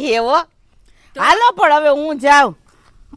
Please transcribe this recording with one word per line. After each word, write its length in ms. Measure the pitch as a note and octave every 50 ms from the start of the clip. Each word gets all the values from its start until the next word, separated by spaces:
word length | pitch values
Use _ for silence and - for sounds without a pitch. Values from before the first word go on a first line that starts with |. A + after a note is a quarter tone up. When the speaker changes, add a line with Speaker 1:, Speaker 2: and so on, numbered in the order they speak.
| C4+
Speaker 1:
હે 120 | C#4+ A3 A#3
હો. 200 | A#3 A#3+ C#4+ D#4+ E4 _ _ _ _ _ _ _ _ _ _ _ _ _ -
Speaker 2:
તો 80 | C4+
Speaker 1:
હાલો 300 | C4 C4 E4 G#4+ A#4+ A#4+ G#4+ -
પણ 160 | - D#4+ D4
હવે 160 | D4+ D4+ D4
હું 300 | C#4 C#4+ D4+ D#4+ D4+ C4+
જાઉં. 360 | A#3+ C#4 C#4+ C#4+ C#4 G#3+ D#3 _ _ _ _ _ _ _ _ _ _ _ -